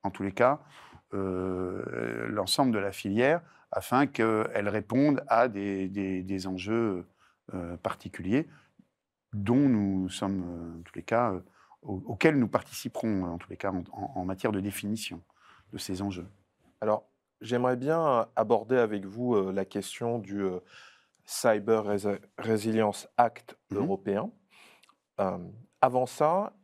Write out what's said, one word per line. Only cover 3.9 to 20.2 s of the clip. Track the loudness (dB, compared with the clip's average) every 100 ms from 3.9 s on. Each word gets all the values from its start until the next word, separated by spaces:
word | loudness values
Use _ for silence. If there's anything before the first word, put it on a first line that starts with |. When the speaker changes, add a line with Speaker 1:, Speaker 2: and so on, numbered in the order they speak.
| 2 2
Speaker 1:
qu'elle | 2 4 4 2 0 0
réponde | -2 0 2 4 2 2
à | 4 4
des, | 0 -4 -2 -2
des, | -2 -2 -2
des | -4 -4 -4
enjeux, | -6 -2 0 0 -2 -8 _ _ _ -12
euh, | -10 -8 -6
particuliers | -6 -6 -10 -8 0 0 0 -12 _ _ _ _ _ _ _
dont | -6 2 4 6
nous | 4 2 0 -2
sommes, | -4 -2 -2 -4
euh, | -8 -10 -12
en |
tous | -14 -14
les |
cas, | 0 2 2
euh, | -2 -8 _ _ _
au-, | -8 -8 -6
auxquels | 2 4 4
nous | 2
participerons, | 0 -2 -12 -10 -4 -2 0 -2
en | -6
tous | -10
les | -6
cas, | -4
en, | -4 -6
en, | -10 -10 -6
en | -6
matière | -2 -2
de | 0
définition | -4 -6 -6 -6 -6 -12 _ _ _ -20 _
de | -12
ces | -8 -4
enjeux. | -4 -6 -12 _ _ _ _ _
Speaker 2:
Alors, | 0 0 _ _ _ _
j'aimerais | -2 0 2 0
bien | 0 2 4 2 2 0
aborder | 2 2 4 2
avec | 4 0 -6
vous, | -4 2 2
euh, | 2
la | -2 -4
question | -6 -8 -6 -4
du, | -4